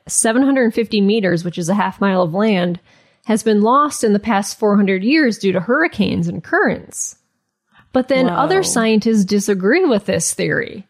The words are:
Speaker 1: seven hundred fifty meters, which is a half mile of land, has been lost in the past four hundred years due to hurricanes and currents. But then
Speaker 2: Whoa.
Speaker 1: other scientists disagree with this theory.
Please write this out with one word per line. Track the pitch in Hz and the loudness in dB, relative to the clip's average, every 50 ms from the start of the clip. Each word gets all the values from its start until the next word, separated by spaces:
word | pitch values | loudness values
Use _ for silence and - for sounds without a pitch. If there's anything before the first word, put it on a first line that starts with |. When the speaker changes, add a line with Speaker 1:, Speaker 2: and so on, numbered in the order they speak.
| _ - | _ -8
Speaker 1:
seven | - - - 233 220 247 277 | -4 -2 0 0 2 2 2
hundred | 269 277 269 247 226 220 | 2 2 2 2 0 0
fifty | - 226 208 - 214 | -2 -2 0 0 2
meters, | 196 196 208 233 196 180 175 165 170 | 2 2 2 2 0 0 0 -2 -2
which | 175 165 - | -4 -6 -6
is | 175 156 | -4 -2
a | 196 | 0
half | 208 180 190 185 - | 0 0 -2 -2 -2
mile | 208 196 190 185 | -2 0 2 2
of | 180 165 156 | 0 0 0
land, | 190 214 226 208 180 175 175 175 175 _ _ _ _ _ _ _ _ _ | 0 0 0 2 0 0 -2 -4 -6 _ _ _ _ _ _ _ _ _
has | - 220 220 - | -2 -2 -2 0
been | 220 214 208 | 0 2 2
lost | 208 220 247 277 294 294 - - - | 2 2 2 2 2 0 -2 -2 0
in | 220 | 0
the | 202 208 | 0 0
past | 202 220 233 196 202 - - - | 0 0 0 0 -2 -4 -6 -2
four | - 208 202 | 0 2 2
hundred | 208 202 190 196 185 185 | 2 2 2 0 0 0
years | 233 294 320 311 247 208 - | 0 2 2 2 2 0 0
due | - 196 185 | -2 -2 0
to | 190 | 0
hurricanes | 170 - 240 294 320 339 - - 202 180 - 185 170 170 | 0 0 0 0 0 0 -2 -2 -2 -2 -2 -2 -2 -4
and | 180 180 - | -4 -8 -6
currents. | - - 359 415 262 180 - - - - - - - - _ _ _ _ _ _ _ _ _ _ _ _ _ _ _ - | -2 0 0 0 0 -2 -4 -8 -12 -12 -10 -10 -10 -12 _ _ _ _ _ _ _ _ _ _ _ _ _ _ _ -2
But | 254 247 - | -2 0 0
then | 269 262 262 247 | 2 2 2 0
Speaker 2:
Whoa. | 180 | 0
Speaker 1:
other | - 269 320 370 392 | 0 0 0 2 0
scientists | 370 - - 247 226 220 220 214 208 226 226 214 196 | 0 0 0 0 2 2 2 2 2 2 2 2 2
disagree | 185 202 208 202 - 208 190 180 196 254 349 381 | 2 0 0 0 0 -2 0 0 2 2 2 2
with | 330 240 202 - | 2 2 0 0
this | - 185 196 165 - - | -2 -4 -2 -2 -4 -4
theory. | - 180 170 - - - - - - 190 | -4 -4 -2 -2 -2 -4 -6 -10 -16 -18